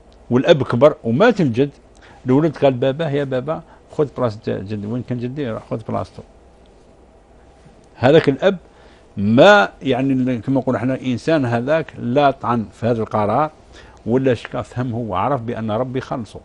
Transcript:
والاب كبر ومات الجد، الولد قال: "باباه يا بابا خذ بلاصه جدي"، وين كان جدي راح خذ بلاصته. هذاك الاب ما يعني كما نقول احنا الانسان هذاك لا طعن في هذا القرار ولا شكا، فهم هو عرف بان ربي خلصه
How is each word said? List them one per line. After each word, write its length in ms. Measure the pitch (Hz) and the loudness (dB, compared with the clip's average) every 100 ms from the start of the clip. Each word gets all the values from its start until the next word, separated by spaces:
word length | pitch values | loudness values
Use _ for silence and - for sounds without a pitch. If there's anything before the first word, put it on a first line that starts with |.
| - - - | -20 -20 -2
والاب 320 | 123 165 156 | 0 4 4
كبر 320 | 127 123 147 - | 4 4 4 4
ومات 360 | 117 120 240 208 | -2 2 2 2
الجد، 300 | 151 113 143 - _ - - - 127 | 0 0 -2 -4 _ -20 -20 -12 0
الولد 300 | 135 160 - | 2 2 2
قال: 160 | 139 | 0
"باباه 380 | 123 135 139 156 | 2 -2 -2 -4
يا 140 | 143 | -4
بابا 380 | 139 127 127 165 - - _ | -2 -4 -4 -8 -10 -20 _
خذ 160 | - 143 - | -4 -4 -2
بلاصه 200 | 123 107 - | -4 -4 -6
جدي"، 380 | 107 98 107 104 | -6 -6 -8 -6
وين 160 | 123 | -8
كان 160 | - 123 | -6 -6
جدي 320 | 123 143 127 | -6 -6 -8
راح 120 | 107 - | -8 -8
خذ 100 | 120 110 | -10 -6
بلاصته. 340 | 107 98 - - - - _ - _ _ _ _ _ _ - _ _ - _ _ | -6 -8 -14 -20 -20 -20 _ -20 _ _ _ _ _ _ -20 _ _ -20 _ _
هذاك 340 | - 123 156 - | 0 4 6 4
الاب 280 | 139 185 185 - - - - _ - | 2 0 -2 -10 -20 -20 -20 _ -4
ما 520 | 101 117 185 208 190 - | 2 6 8 8 4 -4
يعني 560 | 131 123 135 131 127 120 | -4 -2 0 0 0 -2
كما 220 | 135 135 | -2 -2
نقول 160 | 131 110 | 0 -2
احنا 180 | 127 | -2
الانسان 500 | 131 131 117 - 160 | -4 -4 -4 0 0
هذاك 420 | 123 117 127 160 - - | 0 -2 0 -2 -2 -8
لا 320 | 120 135 143 | -2 2 2
طعن 340 | 131 113 120 98 | 0 -2 -2 -4
في 140 | - 120 | -4 -2
هذا 160 | 117 | -2
القرار 480 | 107 107 104 120 151 - - - - - 107 | -2 -2 0 0 -2 -6 -20 -20 -20 -12 -2
ولا 280 | 127 131 | 0 2
شكا، 280 | 113 - 135 | -2 -4 -10
فهم 300 | - - 131 | -8 -8 -6
هو 220 | 113 113 | -6 -6
عرف 260 | 92 117 139 | -4 -2 -2
بان 300 | 113 107 110 | -4 -8 -4
ربي 300 | 107 131 127 | -4 -4 -6
خلصه 400 | - 143 107 - | -8 -10 -10 -16